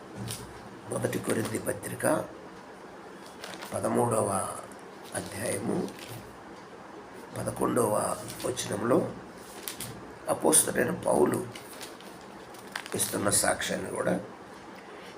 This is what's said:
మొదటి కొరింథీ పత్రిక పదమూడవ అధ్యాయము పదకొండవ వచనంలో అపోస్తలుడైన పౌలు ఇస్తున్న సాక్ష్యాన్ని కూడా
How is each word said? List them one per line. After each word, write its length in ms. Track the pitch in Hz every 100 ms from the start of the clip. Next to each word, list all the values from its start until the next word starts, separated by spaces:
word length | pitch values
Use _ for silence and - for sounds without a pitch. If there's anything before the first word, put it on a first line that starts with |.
| - - - - - - - - -
మొదటి 300 | 123 120 117
కొరింథీ 380 | - 110 - 110
పత్రిక 680 | - - - - 117 - - - - - - - - - - - - - - - -
పదమూడవ 760 | 98 113 117 117 113 101 95 - - - - - - - -
అధ్యాయము 760 | - - - - - 180 - - - - - - - - - - - - - - - 113
పదకొండవ 800 | 117 117 123 123 110 104 104 - - - 127
వచనంలో 680 | - 113 104 117 156 - - - - - - - - - - - - -
అపోస్తలుడైన 600 | - - - - - 120
పౌలు 560 | - - 131 135 123 - - - - - - - - - - - - - - - -
ఇస్తున్న 340 | - - 101
సాక్ష్యాన్ని 600 | 98 - - - 92 92
కూడా 280 | - - - - - - - - - - - -